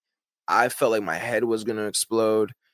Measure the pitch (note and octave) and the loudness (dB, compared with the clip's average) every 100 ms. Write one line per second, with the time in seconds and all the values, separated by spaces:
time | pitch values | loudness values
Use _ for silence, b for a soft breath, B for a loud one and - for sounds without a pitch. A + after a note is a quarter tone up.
0 | _ _ _ _ - F#2+ B2 - C3 A2 | _ _ _ _ 0 2 2 2 0 2
1 | G2 D#2+ G#2 A2+ A#2 A2 A2 A2 G#2+ - | -2 -4 -2 -2 0 -2 -2 -4 -4 -4
2 | - A2+ A2 A2 G#2+ - _ | -2 0 2 2 0 -4 _